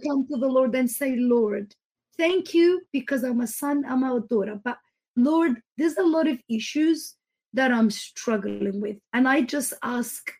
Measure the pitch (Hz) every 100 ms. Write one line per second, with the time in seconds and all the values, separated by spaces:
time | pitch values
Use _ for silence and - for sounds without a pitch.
0 | 294 277 - 285 269 262 262 262 247 -
1 | 277 247 247 240 214 208 202 _ _ _
2 | _ - 330 370 370 339 339 359 - 277
3 | 262 269 254 233 233 - 285 294 269 254
4 | 262 247 - 226 190 208 247 240 _ _
5 | _ - 262 320 330 233 _ - 320 302
6 | 359 320 311 254 - 226 226 294 311 311
7 | - - _ _ _ 226 262 240 220 202
8 | - - - 214 208 202 202 202 208 202
9 | _ 240 269 269 254 294 - - 240 240
10 | 240 - - -